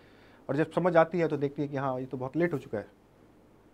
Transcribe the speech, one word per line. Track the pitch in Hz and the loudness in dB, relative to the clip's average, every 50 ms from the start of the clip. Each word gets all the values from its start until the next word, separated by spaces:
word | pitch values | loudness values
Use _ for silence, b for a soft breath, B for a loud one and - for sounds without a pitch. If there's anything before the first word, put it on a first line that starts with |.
| b b b b b b b b b - | b b b b b b b b b -2
और | 135 | 0
जब | 143 160 151 - | 0 0 2 0
समझ | 175 170 185 165 | 0 2 4 6
आती | 165 165 165 - 175 | 6 4 4 2 0
है, | 165 151 | 0 0
तो | 151 | 0
देखती | 139 143 139 143 - 147 | 0 -2 -2 -2 -4 -6
है | 143 | -4
कि | 143 | -4
हाँ, | 131 139 135 131 127 | -4 -4 -2 -4 -4
ये | 131 | -6
तो | 123 - | -8 -8
बहुत | 127 123 131 131 | -8 -8 -4 0
लेट | 156 175 175 151 | 0 0 0 0
हो | 131 | -4
चुका | - - - 104 | -6 -6 -6 -6
है, | 95 - - _ _ - _ - - - - - - - - - _ - | -6 -8 -16 _ _ -20 _ -20 -20 -20 -20 -20 -20 -20 -20 -20 _ -20